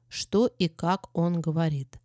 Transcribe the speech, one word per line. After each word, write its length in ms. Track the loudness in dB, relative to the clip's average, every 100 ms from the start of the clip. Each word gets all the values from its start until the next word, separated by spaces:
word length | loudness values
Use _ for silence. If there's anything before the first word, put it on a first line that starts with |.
| _
что 400 | -10 -2 2 2
и 200 | 2 -2
как 400 | 0 -2 -2 -2 -2
он 240 | 0 0
говорит. 580 | 0 0 0 -2 -6 -14